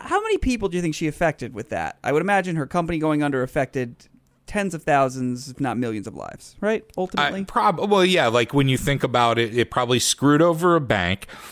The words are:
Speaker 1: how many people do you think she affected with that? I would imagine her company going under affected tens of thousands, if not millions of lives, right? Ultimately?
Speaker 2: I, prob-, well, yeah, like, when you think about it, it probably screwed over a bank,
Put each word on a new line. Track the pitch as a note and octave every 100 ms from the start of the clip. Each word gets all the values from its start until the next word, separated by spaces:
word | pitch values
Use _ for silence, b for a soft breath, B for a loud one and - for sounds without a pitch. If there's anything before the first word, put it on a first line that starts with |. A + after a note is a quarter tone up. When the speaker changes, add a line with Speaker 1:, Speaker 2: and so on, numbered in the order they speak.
Speaker 1:
how | - F#4+
many | A4 G4
people | C4 A#3+ G3
do | F3
you |
think | E3+
she | - D#3
affected | - E3 - A#2
with | G2+ -
that? | F#2 D#2+ -
I | -
would | D3
imagine | F#3+ G3 F3+
her | D#3+ C3
company | - - E3
going | D#3 D3+
under | D3 C3
affected | C3 D3+ B2+ C3 A#2+ - _ _ _ _ -
tens | G#3 G3
of | E3
thousands, | - C#3+ C3 C3 B2+ B2 C3+
if | B2
not | C3 A2+
millions | A#2+ A2 F#2+
of |
lives, | C#2 G1+ - - -
right? | G#3 G#3+ - -
Ultimately? | F#3 - C#3+ F#3+
Speaker 2:
I, |
prob-, | F#3+ A#3+ G#3+ D#3+ G3+
well, | G3+
yeah, | F#3 F3 B2
like, | A#2+ A#2
when | C#3 C3+
you | B2+
think | - C#3
about | B2+ A#2+ A#2 A#2
it, | A2+ A#2+
it | A2+
probably | B2+ B2 B2
screwed | - - C#3 D3
over | E3+ D#3+ F3+ E3
a |
bank, | B2+ G#2 F2 F#2+ - B B